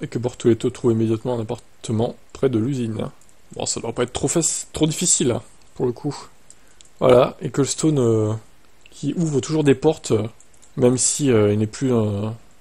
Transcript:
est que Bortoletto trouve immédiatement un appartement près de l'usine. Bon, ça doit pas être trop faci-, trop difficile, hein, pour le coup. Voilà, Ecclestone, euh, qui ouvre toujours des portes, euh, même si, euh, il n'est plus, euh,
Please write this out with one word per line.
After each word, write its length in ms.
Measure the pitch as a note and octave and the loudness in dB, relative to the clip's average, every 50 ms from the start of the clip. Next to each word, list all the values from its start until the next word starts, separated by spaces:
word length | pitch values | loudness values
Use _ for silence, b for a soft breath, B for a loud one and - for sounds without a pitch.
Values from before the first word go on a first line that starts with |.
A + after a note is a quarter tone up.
est 60 | D#3 C#3+ | -10 -8
que 100 | - B2+ | -6 -6
Bortoletto 500 | A#2 B2 - - - A#2+ A2+ A2+ - B2+ | -4 -6 -6 0 2 2 4 4 2 -2
trouve 220 | - - - B2 | -4 0 0 0
immédiatement 460 | A2+ A2 A2+ A2 A2+ G#2+ - B2+ B2 A#2 | 2 2 2 0 0 -2 -2 -4 -4 -4
un 20 | |
appartement 760 | A2 G#2 A#2+ - - - - - - - A#2 G#2+ A#2 - - - - - | -4 -6 -8 -10 -12 -16 -20 -14 -8 -4 -2 -2 -2 -2 -4 -10 -18 -20
près 160 | - - - C3 | -4 -2 0 0
de 100 | B2 A2 | 2 0
l'usine. 520 | A2 C3+ C#3+ B2+ A#2+ A2+ G#2+ A2 - - - - - - - - - - | 0 -2 -2 -4 -4 -6 -6 -6 -8 -8 -10 -14 -20 -20 -20 -20 -20 -16
Bon, 120 | - - - | -10 -8 -6
ça 160 | - - - | -6 -6 -6
doit 120 | - A#2 | -6 -6
pas 100 | A2+ - | -4 -4
être 100 | B2 B2 | -4 -4
trop 160 | - - - C#3 | -4 -4 -4 -2
faci-, 380 | - E3+ D#3+ - - - - - | 0 0 0 0 -4 -6 -8 -12
trop 140 | - - D#3 | -4 -2 0
difficile, 440 | D#3+ D3 - F#3 - - - E3+ B2 | 0 0 -2 -2 0 0 2 2 0
hein, 120 | A2+ G#2+ - - - - - - - | 0 -2 -6 -10 -18 -20 -20 -16 -6
pour 120 | - C3+ | -4 -4
le 60 | B2 | -4
coup. 220 | A#2 - - D3 - - - - - - - b b b b b b b - - - - | -4 -4 -8 -8 -8 -10 -14 -20 -20 -20 -20 b b b b b b b -20 -20 -6 0
Voilà, 360 | - B2+ B2 B2 C#3 - - - | 4 6 6 6 6 4 0 -6
Ecclestone, 580 | - B2+ - C#3+ C3+ - - - - D#3+ D3+ C#3 | -10 -4 -2 0 0 0 -2 -2 0 0 2 2
euh, 340 | B2 A#2 A2+ A2 A2 G#2+ A2 A2+ - - - - - - - - - - | 2 2 2 2 2 0 -2 -4 -8 -14 -20 -20 -20 -20 -20 -20 -20 -20
qui 240 | - - - C#3+ - | -16 -8 -8 -4 -2
ouvre 260 | F#3 E3 D#3 D3 C3 | -2 -2 0 0 -2
toujours 220 | - - D#3 D#3 | -2 0 -2 2
des 120 | D3+ C#3+ C3 | 4 4 4
portes, 360 | - - D#3 D#3 - - - | 4 2 0 0 0 -2 0
euh, 160 | B2 G#2+ A2 A2 - - - - - - - - - | 0 0 0 -4 -10 -16 -20 -20 -20 -20 -20 -12 -2
même 220 | - B2+ B2 B2+ B2 | 2 2 4 4 2
si, 320 | - - - - D3 C3+ | 0 -2 -2 0 2 4
euh, 220 | A#2+ G#2+ G#2 G#2 | 4 4 4 4
il 60 | G#2 G#2+ | 2 2
n'est 80 | A2 | 0
plus, 260 | G#2+ - - C3+ C3 | -2 -2 -4 -2 0
euh, 360 | B2 A#2 G#2+ G#2 G#2 G2+ G#2+ A2 A2+ - - - - - | 2 2 0 0 -2 -4 -6 -6 -8 -10 -16 -20 -20 -20